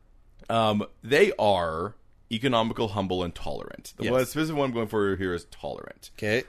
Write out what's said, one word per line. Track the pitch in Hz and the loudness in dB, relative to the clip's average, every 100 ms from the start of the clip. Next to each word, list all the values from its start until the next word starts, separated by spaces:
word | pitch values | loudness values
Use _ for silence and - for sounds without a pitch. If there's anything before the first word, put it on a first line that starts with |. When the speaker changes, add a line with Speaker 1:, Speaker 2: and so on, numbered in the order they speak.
| _ - - - - | _ -20 -20 -16 -2
Speaker 1:
Um, | 113 110 104 - - | 2 4 2 -2 -8
they | 113 143 202 - | 2 4 6 4
are | 107 95 85 80 98 - - - - | 2 2 0 -2 -6 -8 -20 -20 -8
economical, | 113 135 117 113 107 113 | -2 2 2 2 0 -2
humble, | 101 95 92 | -2 -2 -2
and | 87 | -2
tolerant. | - 80 64 - - - - | -6 -6 -6 -10 -14 -16 -6
The | |
Speaker 2:
Yes. | 113 | 0
Speaker 1:
one, | 127 127 | 2 2
specific | 151 160 151 | 0 -2 0
one | 135 | -2
I'm | |
going | 117 107 | -2 -2
for | 110 101 92 | 0 2 2
here | 95 | -2
is | 85 - | -4 -8
tolerant. | - 71 52 - - - - | -12 -10 -10 -12 -16 -20 -6
Speaker 2:
Okay. | 107 117 | 0 0